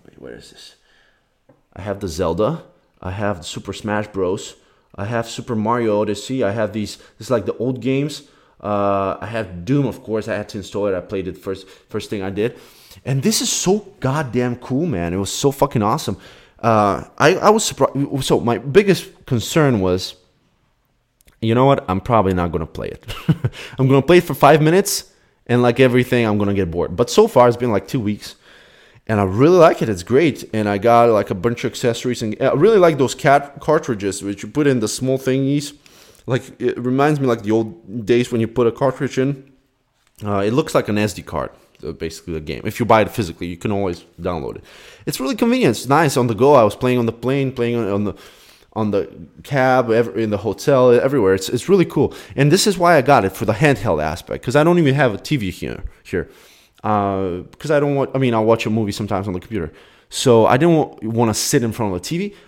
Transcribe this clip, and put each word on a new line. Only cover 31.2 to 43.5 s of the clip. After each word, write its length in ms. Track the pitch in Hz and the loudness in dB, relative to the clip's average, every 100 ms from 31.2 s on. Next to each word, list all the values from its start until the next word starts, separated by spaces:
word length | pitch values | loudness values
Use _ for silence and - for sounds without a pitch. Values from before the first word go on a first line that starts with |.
| - | 0
a 40 | |
bunch 300 | 101 117 117 | -2 -4 -2
of 80 | 120 | -6
accessories, 500 | - 123 113 127 120 | -4 -4 -2 -4 -4
and 140 | 110 107 | -6 -2
I 100 | 131 | 0
really 260 | 131 190 220 | 2 4 6
like 200 | 175 143 | 4 4
those 160 | 123 | 0
cat 440 | - 151 143 143 - | 0 2 2 0 -8
cartridges, 640 | - 156 160 110 98 92 | 0 0 0 -4 -4 -6
which 200 | 98 101 | -6 -8
you 80 | 107 | -6
put 160 | 143 143 | -2 2
in 140 | 127 | 2
the 80 | 107 | -2
small 300 | - 131 131 | -4 -2 -2
thingies. 540 | 135 131 135 143 143 - _ - - _ - | 0 0 0 -2 -4 -12 _ -20 -20 _ -6
Like, 160 | 131 - - | -6 -6 -6
it 180 | - - | -4 -4
reminds 420 | 123 131 147 147 | -2 0 2 2
me, 60 | 135 | 0
like, 160 | 117 | -2
the 100 | 104 | 0
old 520 | 110 110 90 - 113 | 0 -2 -8 -14 -8
days 260 | 104 120 120 | 0 0 0
when 120 | 120 | -2
you 60 | 110 | -2
put 180 | 127 117 | 0 0
a 60 | |
cartridge 460 | - 135 127 131 - | 0 -2 -2 -4 -2
in. 320 | 131 143 - _ _ _ _ _ _ - | -2 -4 -10 _ _ _ _ _ _ -12
Uh, 180 | 104 101 | -4 -2
it 120 | 101 | 0
looks 220 | 127 - | 0 0
like 140 | 139 120 | 0 0
an 100 | 104 | 0
S 160 | 107 | -2
D 80 | - | -4
card, 280 | - 78 64 - _ _ | -10 -8 -8 -10 _ _
uh, 60 | - | -14
basically, 440 | - 82 - - | -10 -10 -12 -10
the 60 | 80 | -10
game. 220 | 78 69 | -8 -8
If 140 | 104 - | -8 -4
you 80 | 113 | 2
buy 140 | 110 | 4
it 100 | 95 | 2
physically, 380 | - 90 - | -2 -6 -6
you 80 | 87 | -10